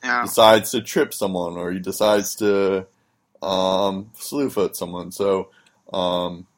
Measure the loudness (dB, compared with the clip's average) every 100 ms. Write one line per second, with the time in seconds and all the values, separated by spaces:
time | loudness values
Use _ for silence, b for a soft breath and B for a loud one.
0 | -6 -4 -2 6 8 8 6 -4 -2 -2
1 | -2 -2 -4 -4 -6 -6 -6 -6 -8 0
2 | 2 2 0 -2 0 2 2 0 -4 _
3 | _ _ _ _ -4 0 0 0 0 -4
4 | -10 -16 -8 -4 -2 0 -2 -4 -10 -10
5 | -12 -4 -2 0 -4 _ _ _ -10 -4
6 | -2 -2 -4 -8 -16